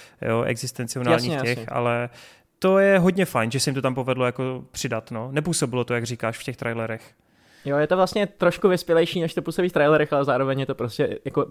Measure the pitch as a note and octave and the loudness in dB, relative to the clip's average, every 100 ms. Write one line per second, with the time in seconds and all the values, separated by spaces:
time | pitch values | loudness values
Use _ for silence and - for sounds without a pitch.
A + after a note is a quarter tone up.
0 | - _ - A2+ A#2+ A#2+ B2+ - A#2 - | -20 _ -2 0 0 -2 -6 -8 -8 -4
1 | B2 A#2 B2 C3+ B2 B2 A2+ B2+ A#2+ A#2+ | 2 2 2 -2 -2 -4 -4 -2 -2 -2
2 | A#2+ - - - _ _ F#3+ F#3+ G3 G3 | -4 -10 -20 -20 _ _ 2 4 6 6
3 | F3 F#3+ F#3 B2 A2+ C3 C3+ C3+ C3 B2+ | 4 2 0 0 0 0 0 0 -2 -2
4 | B2+ C3 B2+ A#2+ C3 B2+ - - C#3 A2+ | -2 0 0 -2 -6 -6 -10 -8 -6 -6
5 | - A#2 A#2+ C#3 D#3 D#3+ C3+ B2 A#2+ A#2+ | -6 -10 -4 -4 -2 -2 -2 -2 -2 -2
6 | A#2 A#2+ A2+ A#2 - A#2+ A#2 A#2 A2+ A2 | -4 -4 -6 -6 -10 -8 -6 -4 -6 -8
7 | - _ _ _ _ _ C#3+ C#3+ D3+ F#3 | -12 _ _ _ _ _ -4 0 2 2
8 | F#3 G#3+ G3+ - F3 F3 G3+ F3+ - E3 | 2 0 -4 2 0 2 2 2 2 2
9 | E3+ F#3 D#3+ - E3+ D#3+ F3+ E3 D3 D3+ | 2 0 -2 -4 -4 0 0 4 4 6
10 | D3+ D3 C#3 B2+ C3+ C3+ C3+ C3+ A#2+ - | 4 2 2 2 0 0 -2 -4 -6 -2
11 | C#3+ - - C#3 C#3 | -2 -2 -4 -2 -2